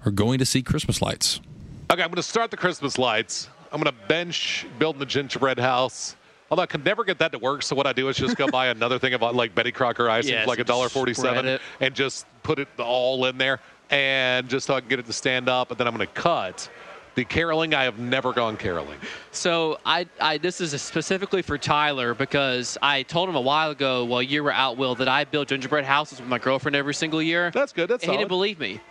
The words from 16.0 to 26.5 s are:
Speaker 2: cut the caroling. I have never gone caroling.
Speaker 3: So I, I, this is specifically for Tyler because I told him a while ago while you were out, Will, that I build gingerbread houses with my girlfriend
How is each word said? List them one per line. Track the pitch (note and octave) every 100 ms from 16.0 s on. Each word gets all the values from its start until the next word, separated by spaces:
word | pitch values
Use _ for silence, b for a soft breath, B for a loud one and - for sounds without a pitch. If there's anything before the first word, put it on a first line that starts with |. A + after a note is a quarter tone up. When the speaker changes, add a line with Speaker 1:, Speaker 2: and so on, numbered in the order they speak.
| F#2+
Speaker 2:
cut | - F3 D3+ F#2 - - B B B B -
the |
caroling. | B2 - E3 D#3+ D#3+
I | D3
have | C3 A2
never | A#2+ C3 B2+
gone | A#2+ A2+ G#2+
caroling. | G#2 E2+ D2 D2 B B B
Speaker 3:
So | - F3+ E3+ D#3+ D3
I, | - E3 F3 -
I, | D3+ D3+
this | E3+ -
is | E3+ C#3
specifically | - E3 D3+ F#3+ G3 F#3+
for | - D3
Tyler | - D3 D3+ C#3 A#2+
because | A#2 C3+ C#3+ C#3 B2 B2 -
I | C#3 C#3+
told | C3 E3 F#3
him | D#3
a |
while | B2+ D3+ D#3
ago | C3+ C3+ B2+
while | A#2+ B2
you | B2+ D3
were | D3
out, | A2 C3 A#2+
Will, | C3+ B2
that | C3
I | C3+
build | D3 D3+ C#3
gingerbread | C3+ C3 D3+
houses | C3+ C#3 D3+ B2+
with | B2
my | B2
girlfriend | C3